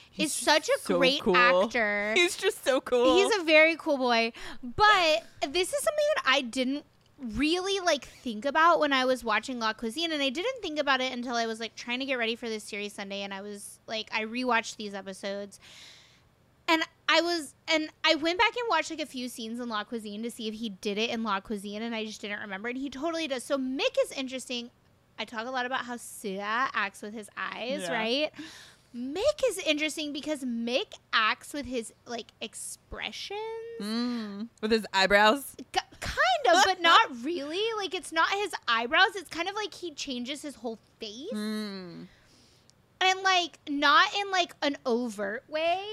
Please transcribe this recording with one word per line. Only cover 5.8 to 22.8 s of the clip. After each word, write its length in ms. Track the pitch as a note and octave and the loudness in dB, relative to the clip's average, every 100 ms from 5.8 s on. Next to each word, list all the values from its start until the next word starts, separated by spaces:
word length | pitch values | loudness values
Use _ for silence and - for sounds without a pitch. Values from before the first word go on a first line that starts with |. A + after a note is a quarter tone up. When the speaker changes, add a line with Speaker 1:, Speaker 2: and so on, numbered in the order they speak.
Speaker 2:
something 220 | D#5 D5+ D5 C#5+ | 0 2 2 2
that 80 | - | 2
I 160 | C#4 | 2
didn't 420 | A#3+ C4 B3+ C#4+ - _ _ - | 0 -2 -2 -2 -8 _ _ -14
really, 600 | A#3+ G#3+ D4+ F4 F#4+ G4 | -8 0 2 2 0 0
like, 260 | F4 D4 - | 0 0 -4
think 400 | - B3+ G#3 C#4 | -12 -8 -6 0
about 340 | D#4+ E4 D#4 | 4 6 6
when 140 | D4 | 4
I 100 | C4 B3+ | 2 2
was 180 | B3+ | 0
watching 340 | A#3 G#3+ A3 B3 | 0 -2 -2 -4
La 160 | A3 | -4
Cuisine, 380 | G#3+ A3+ C#4+ E4+ | -2 -6 -4 -2
and 100 | D4+ | 0
I 80 | C#4 | -2
didn't 320 | C4+ A4 C5 | -2 -4 -4
think 160 | F4+ D4+ | -4 -2
about 240 | C#4+ B3+ | 0 0
it 100 | B3+ | 0
until 220 | B3 B3 A#3 | -4 -4 -2
I 120 | A3+ | -2
was, 120 | A3 | -4
like, 160 | A3+ - | -10 -10
trying 220 | A#3+ B3 | -6 -4
to 80 | C4+ | -2
get 80 | B3+ | -2
ready 160 | A3+ A#3 | -2 -4
for 120 | A#3 | -6
this 160 | G#3+ | -8
series 300 | - G#3 G#3 | -8 -8 -8
Sunday, 300 | G#3 G3 G3+ | -10 -10 -8
and 100 | G3 | -8
I 80 | G3 | -10
was, 380 | G#3 G3+ - - - | -10 -12 -14 -16 -8
like, 200 | A3 G#3 | -8 -4
I 120 | A3 A3 | -4 -4
rewatched 500 | A#3+ B3+ A3+ A3 - | -2 2 0 0 -8
these 180 | G#3 | -8
episodes. 640 | G3 G3 F#3+ G3+ G3+ G3+ - - - - - - _ _ _ _ _ - | -8 -10 -8 -8 -6 -10 -16 -20 -20 -20 -20 -20 _ _ _ _ _ 0
And 160 | D#4+ E4 _ - | 0 0 _ 2
I 120 | D#4+ | 4
was, 340 | E4+ E4+ C4+ - - | 4 0 -6 -8 0
and 220 | D#4+ D#4 - | 0 0 0
I 100 | D#4+ | 2
went 240 | D#4+ E4 F4+ | 4 2 2
back 180 | A4 A#4 | 2 2
and 140 | A#4 | 0
watched, 220 | D#4+ D#4 | 0 0
like, 80 | D#4 | -6
a 80 | C#4 | -6
few 220 | B3+ B3 | -6 -8
scenes 300 | - A3 A#3+ | -8 -8 -6
in 80 | A#3+ | -4
La 160 | G#3+ | -4
Cuisine 380 | G#3 A#3 G#3+ G#3 | -4 -8 -8 -8
to 80 | A#3 | -8
see 180 | A#3 A3 | -6 -8
if 60 | |
he 160 | G#3+ A#3 | -6 -8
did 300 | F#3 G#3+ G3+ | -6 -4 0
it 100 | A#3 | 0
in 140 | A3+ | -2
La 160 | A3+ G3 | -2 -2
Cuisine, 420 | - G#3 G3+ G#3 | -4 -8 -6 -8
and 140 | A#3 A3+ | -6 -6
I 100 | G#3+ | -6
just 160 | G3+ | -8
didn't 200 | G#3 G#3 | -8 -8
remember. 280 | G#3+ F#3+ A#3 | -8 -8 -6
And 80 | |
he 100 | B3+ | -6